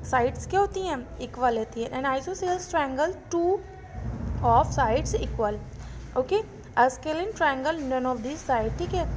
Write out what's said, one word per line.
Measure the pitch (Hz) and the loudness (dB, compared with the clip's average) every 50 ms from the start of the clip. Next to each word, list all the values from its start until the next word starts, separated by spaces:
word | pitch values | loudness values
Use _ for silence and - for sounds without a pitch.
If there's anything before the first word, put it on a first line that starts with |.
| - - | -2 2
sides | - 254 240 262 262 - - | 2 4 4 2 0 -2 -6
क्या | - 359 381 | 0 2 2
होती | 403 392 - 381 381 | 2 2 0 -4 -2
हैं? | 359 302 254 - - - - 254 247 | -2 -4 -4 -6 -10 -8 -8 -8 -8
Equal | - 240 254 247 233 220 | -2 2 2 2 4 2
होती | 220 226 - 226 | -2 -4 -4 -6
हैं। | 226 - - 254 | -6 -4 -4 -2
An | 262 277 | 0 0
isosceles | 262 269 269 359 381 370 381 359 359 370 359 - 349 | 0 0 -2 -4 -6 -2 0 0 0 -2 -2 0 0
triangle | 330 294 269 262 262 302 339 381 - - - - | 0 0 2 2 0 0 0 0 -6 -8 -2 0
two | 339 339 349 392 403 - - - - - - - - - - - - - - - - - 247 226 | 2 2 2 2 0 -2 -8 -14 -16 -16 -12 -10 -8 -6 -6 -6 -4 -4 -4 -2 2 4 6 6
of | 240 302 - - - | 6 6 4 2 2
sides | 262 220 226 277 311 - 415 - | 2 4 4 2 2 0 -2 -2
equal, | - - - - 226 208 208 208 - - - - - - - - - - - 254 | -2 -2 -2 0 0 0 -2 -4 -8 -12 -12 -12 -12 -12 -12 -12 -12 -4 -2 -2
ओके। | 254 254 370 427 427 - - - - - - | 0 2 0 0 0 -2 -10 -16 -16 -4 4
A | - 240 262 | 6 6 6
scalene | 254 - - 311 311 320 359 427 427 - | 4 0 -4 -2 -2 -2 -2 -4 0 2
triangle | 339 294 269 262 262 302 330 330 285 254 | 2 2 2 2 0 0 0 0 -2 0
none | 262 254 247 254 | 0 0 2 0
of | 254 233 | 0 -2
these | 220 254 294 311 - | -2 -6 -6 -6 0
side, | - 269 226 214 220 220 - | 0 2 2 2 0 0 -2
ठीक | 349 359 - | -2 0 0
है। | 359 320 - - | 0 0 0 -2